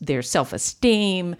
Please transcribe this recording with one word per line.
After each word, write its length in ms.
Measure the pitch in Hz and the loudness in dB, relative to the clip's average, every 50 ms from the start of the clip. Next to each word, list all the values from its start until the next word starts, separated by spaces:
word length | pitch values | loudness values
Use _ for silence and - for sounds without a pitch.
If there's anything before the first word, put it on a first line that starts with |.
their 220 | - - 143 127 123 | -4 -2 -2 -2 -2
self-esteem, 1120 | - - 143 131 - - 101 - - - - - 240 220 208 208 202 185 185 175 175 175 - | 0 0 0 0 0 -4 -6 -6 -6 -2 0 2 4 4 4 2 0 0 -2 -4 -6 -8 -10